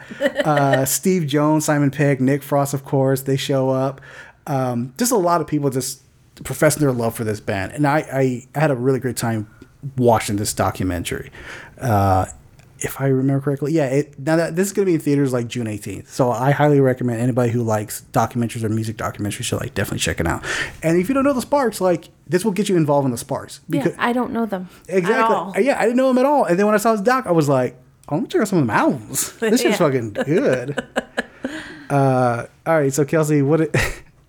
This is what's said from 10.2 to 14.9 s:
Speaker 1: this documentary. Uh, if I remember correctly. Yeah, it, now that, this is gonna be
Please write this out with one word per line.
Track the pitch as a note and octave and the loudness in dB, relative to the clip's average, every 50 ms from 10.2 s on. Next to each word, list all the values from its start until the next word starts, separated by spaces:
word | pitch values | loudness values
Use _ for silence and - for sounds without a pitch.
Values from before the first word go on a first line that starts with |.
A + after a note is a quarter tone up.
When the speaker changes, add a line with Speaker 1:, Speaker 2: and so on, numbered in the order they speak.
| - - G#2 | 2 0 -2
Speaker 1:
this | G#2 G#2 - - | -2 -2 -2 -2
documentary. | - G2 F#2+ - - G2 F#2 F2+ E2+ - - - - - - - - - - - - - - - - | 0 0 0 0 -2 -2 -2 -2 -4 -4 -6 -8 -8 -10 -12 -18 -18 -18 -16 -16 -18 -18 -20 -12 -6
Uh, | C3+ A#2+ G#2+ G2 G2 G2 F#2+ F#2+ F#2 - - - - - - - - - - - | -2 0 2 4 4 4 4 2 0 -2 -6 -14 -20 -20 -20 -20 -20 -20 -14 -10
if | - - - - | -10 -10 -6 -2
I | C#3 | 0
remember | C3+ C3 C3 C3 C#3 C#3 C3+ C#3 | 0 0 2 2 0 0 0 0
correctly. | D3 C#3 - D3+ C#3+ | -2 -4 -2 -2 -2
Yeah, | E3 D#3+ C#3+ | 0 0 0
it, | B2 C3+ C#3+ D3 - - - | 0 0 0 -2 -2 -6 -6
now | C3+ D#3 D#3+ | -2 0 0
that, | E3 E3 D3+ D#3+ | 2 0 0 0
this | F3 G3 | -2 -2
is | G3 - | 0 0
gonna | G#3+ G3 | 0 0
be | F#3+ | 2